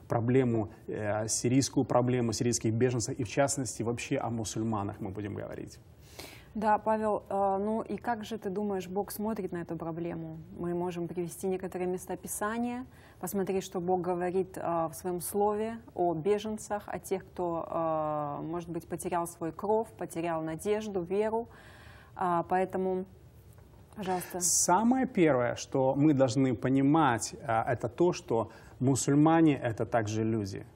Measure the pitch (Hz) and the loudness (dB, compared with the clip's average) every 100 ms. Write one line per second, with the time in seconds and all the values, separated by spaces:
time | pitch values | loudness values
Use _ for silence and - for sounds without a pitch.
0 | - 120 117 131 123 113 101 - - 107 | -2 0 4 4 4 2 -2 -8 -8 -4
1 | 104 107 110 - 120 135 - 139 123 123 | -2 0 0 0 4 4 4 2 2 4
2 | 123 123 117 107 120 113 113 113 123 120 | 4 2 0 0 0 0 0 2 2 2
3 | 117 - 110 - 139 143 123 - 113 117 | -2 -4 -2 2 2 0 -4 -4 -4 -4
4 | - 135 113 117 104 113 113 107 101 104 | -2 -2 -2 -4 -4 -4 -2 -2 -2 -6
5 | 101 101 104 - - - - - - - | -8 -6 -8 -8 -8 -10 -12 -16 -20 -20
6 | - - - - - 214 220 208 214 220 | -20 -18 -18 -18 -12 -2 2 2 2 0
7 | 214 202 - 196 196 196 208 220 - 202 | 2 -2 -2 0 2 2 0 -2 -4 -6
8 | 240 226 202 226 202 190 208 190 175 190 | -4 -6 -6 -6 -4 -4 -2 -4 -4 -4
9 | 196 - 208 214 185 175 165 165 165 165 | -4 -4 -4 -4 -4 -6 -6 -6 -6 -6
10 | 170 170 160 160 - - 175 175 180 175 | -6 -6 -8 -12 -14 -8 -4 -2 -2 -4
11 | 170 175 170 - 190 185 185 180 180 185 | -6 -4 -6 -4 -4 -2 -4 -4 -2 -4
12 | - 180 - - 208 233 240 247 254 - | -6 -8 -8 -4 -2 -2 -4 -4 -10 -16
13 | - - 180 196 185 190 - 185 175 185 | -20 -10 -4 -2 0 -2 -4 -4 0 0
14 | 175 175 180 185 185 - 170 170 160 156 | 0 -2 0 0 -2 -4 -2 0 -2 -4
15 | 185 180 - 202 208 208 220 226 - - | -6 -4 -2 0 2 0 -4 -8 -8 -2
16 | 175 165 196 208 214 214 - 208 - 185 | 0 2 0 0 -2 -8 -6 -6 -6 -10
17 | - 190 - - 175 165 - 165 160 156 | -4 -4 -4 -4 -2 -2 -2 -2 0 0
18 | 151 151 147 143 156 170 170 165 - 170 | 0 -2 -2 -4 -6 -6 -6 -8 -8 -6
19 | 175 175 170 - 165 - 202 220 220 - | -2 -2 -2 -4 -6 -2 0 0 0 -8
20 | 180 165 170 160 160 160 208 208 214 190 | -8 -4 -2 -2 -4 -4 -2 -2 -2 -4
21 | 170 202 220 226 240 - - - - - | 0 0 0 -2 -4 -12 -20 -20 -20 -20
22 | - - 180 170 165 185 185 190 185 185 | -14 -4 0 2 2 2 2 0 0 -2
23 | 190 - - - - - - - - 214 | -4 -12 -20 -20 -20 -20 -20 -20 -20 -8
24 | 185 180 - 180 180 - - 180 233 262 | -4 -4 -4 -2 0 2 4 4 4 2
25 | 135 196 156 127 120 120 - 135 131 139 | 2 4 4 6 2 -2 -2 2 2 4
26 | 151 131 131 135 131 117 131 135 139 160 | 6 6 4 4 2 2 2 4 6 6
27 | 143 113 - - - 113 127 120 117 - | 4 2 -2 -6 -2 0 0 -2 -2 2
28 | 175 170 - 113 110 - - - 131 127 | 2 2 0 0 -2 -8 -18 0 2 2
29 | - 143 160 165 160 131 120 110 113 120 | 4 6 8 8 6 4 0 -2 0 0
30 | 104 110 110 113 98 101 - | 0 0 0 0 -2 -8 -14